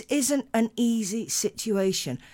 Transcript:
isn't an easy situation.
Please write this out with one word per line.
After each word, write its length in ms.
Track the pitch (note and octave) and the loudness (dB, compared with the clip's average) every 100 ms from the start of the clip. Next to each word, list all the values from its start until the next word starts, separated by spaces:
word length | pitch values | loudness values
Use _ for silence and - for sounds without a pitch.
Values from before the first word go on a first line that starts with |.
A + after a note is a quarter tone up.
| - | 0
isn't 380 | D4 B3+ C#4+ - | 0 2 0 0
an 180 | A3+ A3+ - | 0 0 2
easy 540 | A#3+ A3+ G3+ A3 - | 2 2 -2 -4 -4
situation. 880 | - G3+ - A3 G3 F#3+ F#3 D3 B2 - | -2 -2 -4 -2 2 2 0 -4 -6 -10